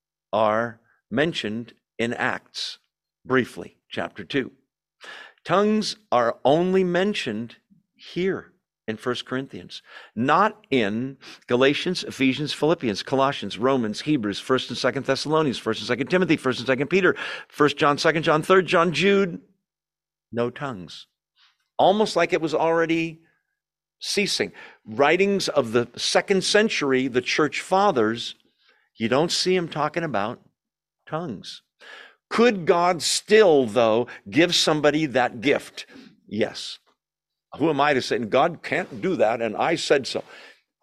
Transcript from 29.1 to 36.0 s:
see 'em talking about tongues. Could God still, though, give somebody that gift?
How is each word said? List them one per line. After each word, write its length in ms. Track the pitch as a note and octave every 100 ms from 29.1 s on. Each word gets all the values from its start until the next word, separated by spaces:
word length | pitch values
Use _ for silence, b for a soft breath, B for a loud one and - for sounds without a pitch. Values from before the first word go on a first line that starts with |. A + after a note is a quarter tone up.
| C3 E3+
see 240 | - F3+ F#3
'em 120 | E3
talking 360 | D#3+ D3+ E3+
about 360 | E3 A2 G#2+ - _ _ _ _ _ _ -
tongues. 560 | D#3 F3 F#2 - - _ _ B B B B -
Could 360 | - A#3+ G3 D3+
God 340 | F3 F3 F3
still, 640 | - - - G#3+ G3+ D3
though, 420 | A#2+ A2+ A2+ A2 A#2+ B G2+
give 260 | A2 F3
somebody 520 | E3+ F3 D#3 D3 D3 D#3
that 340 | B2 B2 A#2+
gift? 460 | B2+ A2 - - - B